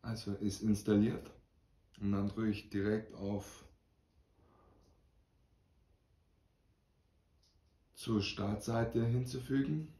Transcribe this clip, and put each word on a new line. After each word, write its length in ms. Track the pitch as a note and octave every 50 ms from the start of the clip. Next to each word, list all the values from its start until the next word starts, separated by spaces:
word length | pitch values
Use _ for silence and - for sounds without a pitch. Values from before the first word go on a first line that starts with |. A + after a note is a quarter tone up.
Also 320 | - A#2+ A2+ G2+ - G2+ G2
ist 280 | - G#2 G#2 G2 -
installiert. 680 | - A2 G#2 G2 - - G#2 G2+ G#2+ A#2 B2 - - - - - _ _ _ _ _ _ _ _ _ _ - -
Und 120 | G2+ G2+
dann 160 | G2+ G2 G2 G2+
drücke 220 | G2+ A2 A2+ G#2+
ich 200 | G2+ G2+ - -
direkt 440 | - G2+ G2 G#2 G#2+ G#2+ G#2+ - -
auf 520 | - G2+ G2 G2+ G2+ G2 - - - - - - _ _ _ _ _ _ _ _ _ _ _ _ _ _ _ - - - - - - _ _ _ _ _ _ _ _ _ _ _ _ _ _ _ _ _ _ _ _ _ _ _ _ _ _ _ _ _ _ _ _ _ _ _ _ _ _ _ _ _ _ _ _ _ _ _ _ _ _ _ _ _ _ _ - _ _ _ _ _ _ _
zur 280 | - - - A2+ G#2
Startseite 840 | G2 - - - G2+ G2+ G#2 G#2+ - - A2+ A#2 A#2 - - B2 A#2
hinzufügen. 880 | A#2 A#2+ B2+ B2+ - - C3 B2 - C3+ C3+ C#3 C#3 D3+ D#3 D#3 - -